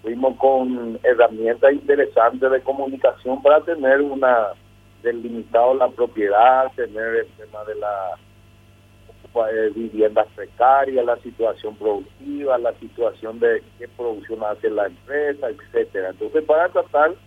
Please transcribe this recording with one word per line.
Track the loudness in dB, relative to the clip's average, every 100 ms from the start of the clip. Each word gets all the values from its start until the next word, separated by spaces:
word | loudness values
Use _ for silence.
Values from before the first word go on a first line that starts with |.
Fuimos | -8 -2 -2 2
con | 2 2 0 -4 -8 -2
herramientas | 0 4 4 2 -2 4 4
interesantes | 2 0 2 2 2 2 2 0
de | 0
comunicación | -2 -4 -6 0 -2 -2 -8 0
para | 4 4
tener | 2 -2 2 2
una | 2 0 2 2 0 -8 -20 _ _ _
delimitado | -6 -6 -8 -10 -2 2 4
la | 2 -2
propiedad, | 0 -4 -2 0 4 4 4 0
tener | -4 -8 -6 -4
el | -4 -6 -14
tema | -20 -16
de | -12
la, | -8 -6 -6 -8 -12 _ _ _ _ _ _ _ _ -20 -20 -6 -2 -2
eh, | 0 -2
viviendas | -2 -8 0 2 2 0
precarias, | -6 -16 2 4 4 2 0
la | 0 -4
situación | -6 -4 -4 -4 -10
productiva, | -4 -4 -4 -8 _ -12 -8 -2 -2
la | -2
situación | -6 -16 -4 -4 -4 -14 -2
de | 0 0 -4 -20
qué | -20
producción | -8 -8 -8 -10 -8
hace | -6 -4 -2
la | -2 -4
empresa, | -6 -8 -4 -4 -4 -8
etcétera. | -10 -6 -4 -4 -4 -8
Entonces, | -8 -4 -2
para | 2 2 2
tratar | -2 -2 2 0 0